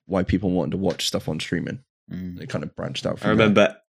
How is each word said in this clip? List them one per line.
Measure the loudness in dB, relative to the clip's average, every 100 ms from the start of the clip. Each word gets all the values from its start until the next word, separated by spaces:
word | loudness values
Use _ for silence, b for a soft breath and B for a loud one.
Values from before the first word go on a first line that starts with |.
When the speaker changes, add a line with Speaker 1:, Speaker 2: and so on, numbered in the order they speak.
| -4
Speaker 1:
why | -2
people | 2 2 2
wanted | 0 0
to | 0
watch | 0 0 -2
stuff | -4 -4
on | -6
streaming. | -2 -4 -4 -8 _ _ -14
Speaker 2:
Mm. | -10 -8 -10
Speaker 1:
It | -8
kind | -8
of | -8
branched | -8 -8 -6 -6
out | -2
from | 0
Speaker 3:
I |
Speaker 1:
there. | 4 6
Speaker 3:
remember | 6 4 2 _